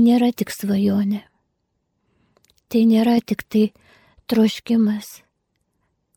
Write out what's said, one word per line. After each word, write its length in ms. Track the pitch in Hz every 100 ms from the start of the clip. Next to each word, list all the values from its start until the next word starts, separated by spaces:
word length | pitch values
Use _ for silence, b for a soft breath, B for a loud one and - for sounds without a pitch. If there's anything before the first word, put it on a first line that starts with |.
nėra 300 | 233 240 247 -
tik 160 | 208
svajonė. 720 | - 202 196 202 196 202 208 - _ _ _ _ _ _ _ _ _ _ _ _ _ -
Tai 140 | 233
nėra 380 | 226 220 226 233
tik 220 | - 208 -
tai 220 | 214 214 _ b b b b -
troškimas, 960 | 226 220 - - 233 214 214 - - _ _ _ _ _ _ _ _ _